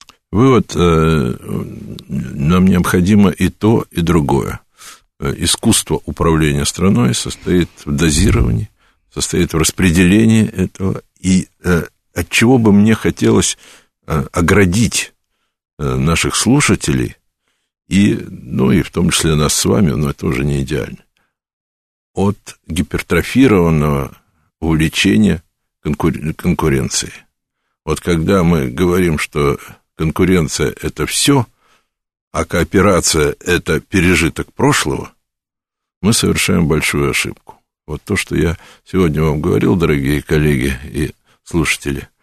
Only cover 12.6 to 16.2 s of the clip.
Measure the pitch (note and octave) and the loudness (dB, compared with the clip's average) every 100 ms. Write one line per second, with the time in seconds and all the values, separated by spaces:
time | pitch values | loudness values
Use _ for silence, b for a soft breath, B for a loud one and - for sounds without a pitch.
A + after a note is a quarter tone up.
12.6 | A2 G2+ G#2+ A2 F2+ - A2+ A2 - - | 6 6 4 2 -2 0 2 2 0 -4
13.6 | b b b _ - D2+ - - E2 F#2+ | b b b _ -6 -4 -4 -2 2 2
14.6 | F#2+ G2+ A2 - - _ _ _ _ _ | 2 2 0 -2 -8 _ _ _ _ _
15.6 | _ - C#2+ B1+ D2+ E2 | _ -8 -4 -2 0 0